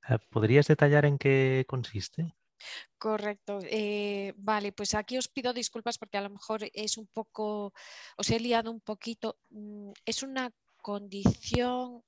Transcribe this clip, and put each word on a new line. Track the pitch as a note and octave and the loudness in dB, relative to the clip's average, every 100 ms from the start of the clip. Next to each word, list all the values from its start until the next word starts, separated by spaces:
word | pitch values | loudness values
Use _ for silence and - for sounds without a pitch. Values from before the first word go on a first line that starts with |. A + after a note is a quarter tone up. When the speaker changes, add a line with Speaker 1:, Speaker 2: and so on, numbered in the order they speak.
| - | 2
Speaker 1:
Eh, | A2+ _ | 0 _
¿podrías | - G#2+ C3 C#3+ | 2 6 6 8
detallar | D3+ D3 D3 D3 | 8 8 8 6
en | C#3+ | 4
qué | C#3 C3+ C3 C3 C3 | 4 6 6 2 0
consiste? | B2+ A#2 G#2+ - - E3 - _ _ - - - _ | -4 -4 -6 -8 -6 -6 -6 _ _ -16 -14 -16 _
Speaker 2:
Correcto. | A3 G#3+ G#3 G3+ - G3+ | -4 -2 -2 -6 -6 -6
Eh, | F3+ A3 G#3 G#3 G#3 G3+ G3 G3 | -4 -2 -2 -2 -2 -4 -6 -8
vale, | G3+ G#3+ G3+ | -2 0 0
pues | G3+ G3+ | -6 -2
aquí | G#3+ G#3 B3+ | -2 -2 -4
os | B3 | -4
pido | - B3 | -2 -2
disculpas | B3 A3+ A#3 A3+ - | -2 -4 -4 -6 -6
porque | - G3+ | -6 -6
a | |
lo | G3+ | -6
mejor | G3+ - A3 G#3 | -10 -6 -4 -4
es | - G#3+ - | -8 -6 -6
un | G#3+ | -6
poco, | - G#3+ - G#3+ G#3 G3+ - - - - - | -10 -10 -6 -4 -4 -6 -10 -20 -18 -20 -6
os | A3+ | 0
he | A3+ | 0
liado | A#3 A#3 A3+ | 4 2 0
un | A3+ | -8
poquito. | - G#3+ - A3+ A3+ - _ | -8 -8 -8 -6 -6 -8 _
Mm, | G#3+ G#3 G#3 G3+ G3 - | -16 -14 -14 -16 -12 -6
es | A#3 | -4
una | C4+ C4 B3+ _ _ _ | -4 -6 -6 _ _ _
condición | - G3+ G3+ G3 G3+ - - A#3 B3 B3 B3+ A#3+ | -8 -8 -8 0 0 0 -4 -4 -2 -4 -6 -12